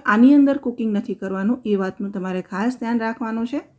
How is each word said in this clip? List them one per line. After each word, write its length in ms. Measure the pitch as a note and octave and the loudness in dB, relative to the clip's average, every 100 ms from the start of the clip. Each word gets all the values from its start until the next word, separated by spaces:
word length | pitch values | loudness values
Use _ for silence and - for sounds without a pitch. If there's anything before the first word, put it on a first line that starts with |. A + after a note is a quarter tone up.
| - | 0
આની 200 | G#3 B3+ C#4+ | 6 8 8
અંદર 180 | C#4 C#4 B3 | 6 2 -4
કુકિંગ 240 | A#3+ A3 G3+ | -4 -4 -2
નથી 180 | G3+ F#3+ | -4 -6
કરવાનું, 340 | F#3+ F#3+ G3 B3 G#3+ | -6 -4 -2 -2 -2
એ 80 | G3+ | -2
વાતનું 300 | F#3+ - G3 G3 | -2 -6 -8 -8
તમારે 260 | F#3 F#3 - | -6 -6 -6
ખાસ 260 | F#3+ A#3 B3+ | -4 -4 -4
ધ્યાન 200 | A#3 A#3 | -4 -2
રાખવાનું 420 | A3+ A#3 A3 A3+ A#3 | -4 -6 -6 -6 -6
છે. 80 | C#4+ - | -6 -10